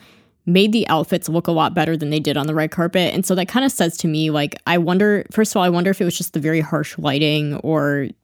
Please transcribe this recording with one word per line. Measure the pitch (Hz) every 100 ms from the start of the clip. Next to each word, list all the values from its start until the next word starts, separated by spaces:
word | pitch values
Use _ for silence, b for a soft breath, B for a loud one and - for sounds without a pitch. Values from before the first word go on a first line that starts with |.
| b b b b -
made | 180 208
the | 226 -
outfits | 160 - 175 -
look | 160 165
a |
lot | 165 156
better | 175 156 160
than | 147
they | 151
did | 151 143
on | 143
the | 156
red | 156
carpet. | - 175 190 175
And | 151 196
so | 185
that | 175
kinda | 240 269
says | - 170 -
to | 170
me, | 156 156
like, | 151 147 - -
I | 175
wonder, | 170 180 208 208 -
first | - 220
of | 220
all, |
I | 180
wonder | 175 180
if | 190
it | 180
was | -
just | 170
the | 165
very | 151 160
harsh | 156 156 151 -
lighting | 156 139 151 151 147 147
or | 135 160 143 143 135 -